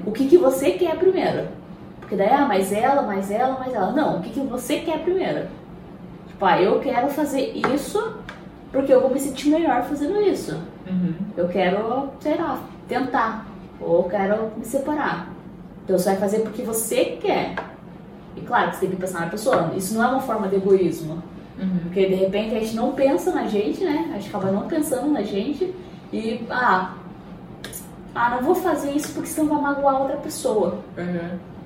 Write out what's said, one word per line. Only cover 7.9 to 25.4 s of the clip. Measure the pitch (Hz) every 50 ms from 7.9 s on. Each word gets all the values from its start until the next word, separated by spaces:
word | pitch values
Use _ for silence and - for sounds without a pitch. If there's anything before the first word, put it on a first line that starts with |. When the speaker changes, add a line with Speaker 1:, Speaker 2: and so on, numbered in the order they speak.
| - 427 453 440 - - - - - - - - - - - -
Speaker 1:
porque | - 269 269 277
eu | 262 247
vou | - 262
me | 254 285
sentir | - - - - 277 294
melhor | 311 330 330 302 240 247
fazendo | - - 294 269 285 302 403 415
isso. | 415 370 269 - - 160 160 160 175 - - - - 190
Speaker 2:
Uhum. | 185 180 180 165 160 - 196 - -
Speaker 1:
Eu | 175 180 175
quero, | - 196 180 180 190 208 226 226 247 277 285 269 - -
sei | - 302 320
lá, | 339 330 311 - - - - - - - -
tentar. | 233 254 262 247 - 262 254 226 208 - - - - - - - - -
Ou | 170 165 170 175
eu | 180
quero | - 214 202 196 196 208 226 220 220 -
me | 226 -
separar. | - 277 277 - 359 349 302 - - - 170 - - - - - - - - - - - - -
Então | - 190 180
você | 180 196
vai | 196 190
fazer | 208 196 214 220
porque | 220 - - -
você | 208 220 220 - - - - 247 - - - -
quer. | - 392 269 - - - - - - - - - - - - - - - - - - - -
E | -
claro | - 220 240 226 190 180
que | -
você | -
tem | 196 180
que | 185
pensar | - 185 185 - 170
na | 170
pessoa. | - 214 208 - 269 - 175 160 - -
Isso | 196 185 196 220
não | 226
é | 226 240
uma | 262 269
forma | - 254 220 202 196 190
de | 196
egoísmo. | 190 190 202 190 190 175 156 - - 156 151 160 170 - - - - - - - -
Speaker 2:
Uhum. | 190 185 185 170
Speaker 1:
Porque | 170 175 180 196 190
de | 190 185
repente | 190 196 190 202 202 220 220 226
a | 220
gente | 226 220 226
não | 220 247 294
pensa | - 285 269 277 330 - - 370
na | 320 262 220
gente, | 214 208 202 - 302 - - 381
né? | 302 294 320 - 285
A | 233
gente | 202 190 -
acaba | - 190 185 190
não | 196 214 254
pensando | - - 151 151 - 170 - 143 302
na | 294 220
gente. | 196 - 202 196